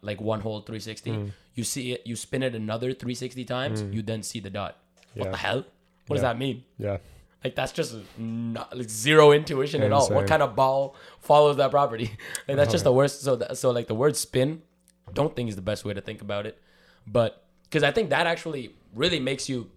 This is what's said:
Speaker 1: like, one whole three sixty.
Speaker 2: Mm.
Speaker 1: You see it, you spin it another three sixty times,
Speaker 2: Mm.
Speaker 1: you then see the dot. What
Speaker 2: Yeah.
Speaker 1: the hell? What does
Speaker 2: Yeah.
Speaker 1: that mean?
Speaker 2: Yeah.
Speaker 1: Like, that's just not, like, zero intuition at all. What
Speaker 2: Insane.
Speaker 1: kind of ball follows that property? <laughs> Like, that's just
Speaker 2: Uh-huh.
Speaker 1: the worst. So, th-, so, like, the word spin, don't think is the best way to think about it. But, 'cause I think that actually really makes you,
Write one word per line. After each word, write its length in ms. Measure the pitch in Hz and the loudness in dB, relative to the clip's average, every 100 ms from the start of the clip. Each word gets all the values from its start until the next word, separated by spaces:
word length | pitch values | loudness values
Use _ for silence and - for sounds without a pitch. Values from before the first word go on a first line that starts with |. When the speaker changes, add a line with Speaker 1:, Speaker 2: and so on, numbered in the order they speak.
Speaker 1:
like, 180 | 104 101 | -10 -6
one 200 | 110 110 | -4 -4
whole 200 | 110 107 | -4 -8
three 180 | 101 110 | -10 -12
sixty. 320 | 104 107 113 | -10 -10 -8
Speaker 2:
Mm. 200 | 107 101 - _ - | -6 -6 -12 _ -8
Speaker 1:
You 80 | |
see 300 | 110 143 123 | -6 -6 -6
it, 80 | 123 113 | -6 -8
you 100 | 113 | -10
spin 280 | - 131 | -6 -4
it 100 | 131 | -4
another 400 | 113 107 113 127 | -4 -6 -4 -4
three 220 | 131 123 123 | -6 -8 -8
sixty 280 | 127 127 120 | -8 -10 -8
times, 360 | 127 131 107 | -6 -4 -4
Speaker 2:
Mm. 120 | 101 107 | -4 -6
Speaker 1:
you 60 | |
then 180 | 107 113 | -6 -6
see 180 | 98 113 | -8 -10
the 120 | 98 | -10
dot. 260 | 101 90 - _ _ _ 107 | -8 -10 -12 _ _ _ -8
What 100 | 98 | -6
Speaker 2:
Yeah. 60 | |
Speaker 1:
the 60 | 98 | -4
hell? 280 | 98 123 - _ _ _ - | -2 -2 -6 _ _ _ -6
What 120 | - | -2
does 60 | |
Speaker 2:
Yeah. 100 | 127 | 0
Speaker 1:
that 40 | 117 | -2
mean? 260 | 135 127 - - | -4 -6 -10 -8
Speaker 2:
Yeah. 200 | 104 95 - - _ _ | -6 -6 -8 -20 _ _
Speaker 1:
Like, 120 | 131 - | -8 -6
that's 160 | 131 | -6
just 240 | - 143 113 98 - | -4 -6 -8 -16 -12
not, 580 | 113 113 117 113 - 127 | -8 -6 -6 -8 -10 -10
like, 120 | 113 | -10
zero 420 | 107 127 156 151 | -2 6 8 10
intuition 500 | 147 156 139 147 151 | 8 4 -2 -2 0
at 100 | 104 | 2
all. 100 | 139 135 | 4 4
What 140 | - | 4
Speaker 2:
Insane. 40 | 98 | 4
Speaker 1:
kind 160 | 156 | 2
of 120 | 135 107 | 2 2
ball 400 | 131 135 135 - - - | 2 2 -2 -8 -20 -8
follows 380 | - 147 147 139 | 4 6 8 6
that 140 | 135 | 2
property? 400 | 143 143 113 113 - - | 4 2 0 -6 -6 -12
<laughs> 180 | - - | -10 -2
Like, 100 | 139 | 2
that's 140 | 139 | 2
just 120 | 160 | 4
Speaker 2:
Uh-huh. 80 | 143 | 4
Speaker 1:
the 60 | 127 | 4
worst. 240 | 139 - | 4 0
So, 160 | 135 123 | -2 -2
th-, 180 | - 127 | -2 -2
so, 140 | 131 | 0
like, 160 | 120 113 | 0 -2
the 80 | 113 | 0
word 200 | 147 - | 0 0
spin, 460 | - 127 135 160 - _ _ _ - | -2 0 0 -2 -12 _ _ _ -8
don't 220 | - 151 143 | -4 -2 -2
think 140 | 117 | -6
is 60 | 101 | -6
the 60 | |
best 240 | 95 104 107 | -6 -6 -6
way 80 | |
to 80 | 98 | -8
think 200 | 98 104 | -10 -12
about 240 | 101 101 107 | -8 -8 -8
it. 160 | - _ _ _ _ - | -12 _ _ _ _ 2
But, 380 | 120 113 - _ _ _ | 4 4 0 _ _ _
'cause 120 | 156 | 2
I 80 | 143 | 2
think 180 | 226 180 | 2 2
that 180 | 139 170 | 2 2
actually 480 | 170 165 143 117 - _ | 0 -4 -8 -10 -16 _
really 260 | 107 170 165 | -2 0 0
makes 280 | 131 139 - | -2 -4 -4
you, 220 | 127 107 | -6 -8